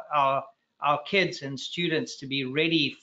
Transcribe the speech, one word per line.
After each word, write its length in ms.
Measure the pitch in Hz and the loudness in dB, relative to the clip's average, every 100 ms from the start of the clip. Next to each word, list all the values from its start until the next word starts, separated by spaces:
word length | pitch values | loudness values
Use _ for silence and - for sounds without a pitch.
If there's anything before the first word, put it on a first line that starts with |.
| - | 0
our, 300 | 147 135 139 - _ _ _ | 2 4 2 -2 _ _ _
our 220 | 147 147 | 0 0
kids 380 | 147 196 175 - | 2 2 2 -2
and 180 | 139 131 | -8 -8
students 560 | - - 170 156 131 - | -8 -4 0 0 -2 -8
to 80 | 135 | -6
be 200 | 139 127 | -4 -2
ready 500 | 139 165 165 135 - | 0 2 2 0 -2